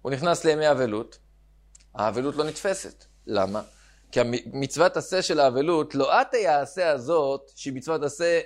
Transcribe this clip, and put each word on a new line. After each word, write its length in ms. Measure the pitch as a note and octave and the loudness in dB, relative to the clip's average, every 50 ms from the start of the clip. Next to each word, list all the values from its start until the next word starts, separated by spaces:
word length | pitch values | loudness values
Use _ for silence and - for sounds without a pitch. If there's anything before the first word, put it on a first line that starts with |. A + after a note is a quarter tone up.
הוא 100 | - C3 | -6 -6
נכנס 340 | C#3 B2+ D#3 E3+ E3+ E3+ - | -4 -2 0 0 0 2 2
לימי 260 | D#3+ D3+ D#3 D3+ D3+ | 2 2 4 4 4
אבלות, 480 | C#3+ B2+ C3 A2+ G#2 G#2+ A#2+ - - - _ _ _ _ _ _ _ _ _ _ _ - _ _ _ | 4 4 2 0 -2 -4 -6 -8 -14 -20 _ _ _ _ _ _ _ _ _ _ _ -20 _ _ _
האבלות 420 | - G#2 A2 G2+ A#2+ C3 D3 D3 | -2 -2 0 0 -2 -4 -2 -2
לא 80 | D3 D3+ | -2 -4
נתפסת. 640 | D#3 D3+ - - G3 F#3+ F#3+ - - - _ - _ _ _ _ - | -4 -4 -4 -4 -4 -4 -4 -6 -12 -18 _ -20 _ _ _ _ -4
למה? 340 | G#2+ G2+ F#2+ F#2+ G2+ A2 - - _ _ _ _ _ _ _ _ | -2 0 0 0 -2 -6 -8 -10 _ _ _ _ _ _ _ _
כי 80 | - B2+ | 0 0
המצוות 760 | A#2+ A#2 A#2+ B2 - A2+ - C3+ C#3 C3 - C#3+ E3+ F#3+ F3+ E3 | 0 2 0 -4 -6 -8 -8 -6 -6 -6 0 2 2 2 2 0
עשה 240 | C#3 - F#3 F#3 | -4 -2 -2 -2
של 180 | E3+ - E3+ D3+ | 0 0 2 4
האבלות, 560 | C#3+ C3 B2 C3 C#3+ E3 F3 D#3 D3 - - | 4 4 4 2 2 2 2 0 0 -2 -2
לא 260 | C#3 C3+ C#3 E3+ A3+ | 0 2 4 4 2
את 60 | C4 - | 2 2
תהיה 280 | - A#3 G3+ E3+ D3+ C#3+ | 0 0 2 2 2 2
העשה 300 | C#3 - - F#3 F3+ E3 | 0 -2 -4 -2 0 0
הזאת, 640 | D3 C3 A#2 C#3 E3+ E3 C#3+ C3+ C#3 C#3 - - _ | 0 0 -2 0 0 2 2 2 -2 -4 -6 -14 _
שהיא 180 | - - C#3 C3 | -12 -10 -10 -10
מצוות 300 | C3 B2+ D#3+ D#3+ D#3 D3 | -8 -6 -4 -4 -2 -2
עשה 380 | C#3+ C#3+ - E3+ E3+ E3+ E3 - | -4 -4 -2 0 0 2 0 0